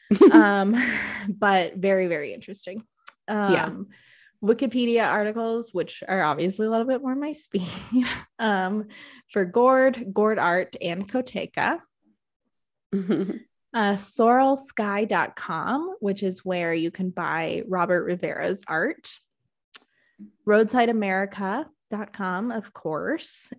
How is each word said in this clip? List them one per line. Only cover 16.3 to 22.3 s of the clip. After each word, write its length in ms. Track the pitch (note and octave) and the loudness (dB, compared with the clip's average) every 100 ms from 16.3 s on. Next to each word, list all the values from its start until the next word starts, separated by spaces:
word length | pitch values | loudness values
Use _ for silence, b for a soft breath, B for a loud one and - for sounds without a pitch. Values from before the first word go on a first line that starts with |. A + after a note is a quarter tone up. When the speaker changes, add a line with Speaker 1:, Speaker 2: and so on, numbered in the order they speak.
| F#3 | -6
Speaker 2:
where 280 | F#3 F3+ E3+ | -6 -4 -2
you 200 | E3 E3 | -2 -2
can 180 | - F#3 | -4 -6
buy 540 | F3+ D#3+ D#3+ D#3+ E3+ - | -4 -4 -4 -4 -6 -4
Robert 380 | F#3 E3+ F3+ | -2 0 0
Rivera's 580 | - F3+ E3 - E3 G3 - | 0 -4 -4 -4 -4 -4 -4
art. 500 | D#3+ A3 - - - _ _ _ _ _ - _ b b b G#3 _ - | -2 -2 -4 -14 -18 _ _ _ _ _ -20 _ b b b -20 _ 2
Roadside 440 | G#3 A3 B3+ A#3 | 4 4 2 2
America 760 | A3+ G3+ F#3+ G3 G3 G3 A3+ D#4 _ - | 2 0 -2 -4 -6 -6 -4 -8 _ -12
dot 220 | G#3 G#3 | -10 -10
com, 400 | - F#3+ | -8 -6